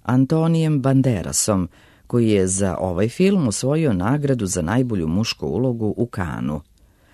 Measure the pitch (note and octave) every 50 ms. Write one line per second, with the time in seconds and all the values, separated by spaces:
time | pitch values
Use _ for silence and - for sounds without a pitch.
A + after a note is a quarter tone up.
0 | - - B2 B2+ C3+ C3 D#3+ D#3+ D#3+ E3 E3 E3 D#3+ D#3 D#3 C#3 B2 C3+ C3 C3+
1 | C3 C3+ A#2 F2+ D2+ C#2 C#2 - - - G#2 F#2+ F2+ D#2+ - _ _ _ _ _
2 | _ - A#2+ A#2+ A#2 A2 G#2+ G2 F#2 F#2 F#2 F#2 G2+ F#2 E2+ - F2+ F#2 F2 E2+
3 | G#2+ A2+ - - F3+ G3 G#3 F#3 D3 A2+ G2 - - C3 D3 D#3+ E3 C#3 G#2 F2
4 | F2+ A2+ C#3 D3 C#3+ C#3 C3 B2 G#2 F#2 F2+ F2+ D#2+ D#2+ G#2+ B2+ C3 B2 A2 F#2+
5 | D#2+ D#2 E2 G2+ A2+ - - - D2+ C#2 D#2+ G2+ B2+ C3 A#2+ A#2 A2 G#2 - -
6 | A#2+ A#2+ - G2+ F2+ D#2+ B1 A1+ B1 C2+ D2+ D#2 - _ _ _ _ _ _ _
7 | _ _